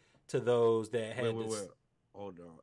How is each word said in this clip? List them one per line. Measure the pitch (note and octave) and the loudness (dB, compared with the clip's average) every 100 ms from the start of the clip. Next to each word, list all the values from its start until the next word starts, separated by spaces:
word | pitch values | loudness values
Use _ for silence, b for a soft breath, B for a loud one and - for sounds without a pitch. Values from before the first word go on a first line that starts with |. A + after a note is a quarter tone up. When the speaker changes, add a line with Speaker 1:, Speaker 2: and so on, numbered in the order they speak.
| b b - | b b -4
Speaker 1:
to | C3+ | -2
those | A2+ A#2+ A#2 A2+ G#2 | 2 4 6 4 0
that | A#2 A2 | -4 -4
had | A#2 | -2
Speaker 2:
Wait, | A#2 | -2
wait, | A2+ A2 | -2 -4
Speaker 1:
this | G#2+ | -4
Speaker 2:
wait. | F#2+ - _ _ _ | -6 -16 _ _ _
Hold | - G2+ F2 | -12 -12 -12
on. | F2 D#2+ | -18 -18